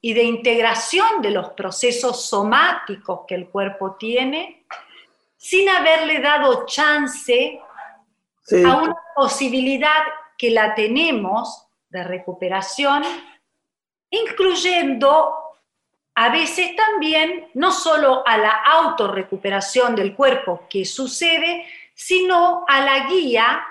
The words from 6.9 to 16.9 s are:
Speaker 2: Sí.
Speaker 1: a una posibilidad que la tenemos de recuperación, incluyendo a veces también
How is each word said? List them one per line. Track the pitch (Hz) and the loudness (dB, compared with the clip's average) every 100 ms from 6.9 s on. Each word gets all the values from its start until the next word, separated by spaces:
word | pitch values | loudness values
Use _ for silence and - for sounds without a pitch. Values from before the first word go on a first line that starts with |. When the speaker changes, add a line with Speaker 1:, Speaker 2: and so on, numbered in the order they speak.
| 294 277 - - 240 294 - - - - - _ _ _ _ | 2 -2 -6 0 0 0 -8 -20 -20 -20 -20 _ _ _ _
Speaker 2:
Sí. | - 180 | 0 4
Speaker 1:
a | 175 269 | 6 4
una | 320 - - 285 | 0 -4 -8 -2
posibilidad | 262 - 269 254 254 269 302 311 311 - - - | 0 0 -2 -2 -2 0 2 2 0 -8 -18 -4
que | 240 | 0
la | 226 214 | 2 0
tenemos | 214 214 254 330 247 190 214 233 - _ _ _ | 0 -2 0 0 -2 -2 -4 -6 -14 _ _ _
de | 185 | -12
recuperación, | 170 160 - 175 185 190 185 - 285 285 330 339 - _ _ _ _ _ _ _ _ | -8 -10 -10 -8 -4 -4 -6 -4 0 0 -2 -8 -16 _ _ _ _ _ _ _ _
incluyendo | 415 453 440 381 339 359 349 277 240 277 311 - - 320 - _ _ _ _ _ - | -4 -4 0 0 2 0 0 0 2 4 6 4 -2 -12 -20 _ _ _ _ _ 0
a | 233 | 0
veces | 311 320 - 349 349 | 2 -2 -2 -4 0
también | 427 | 0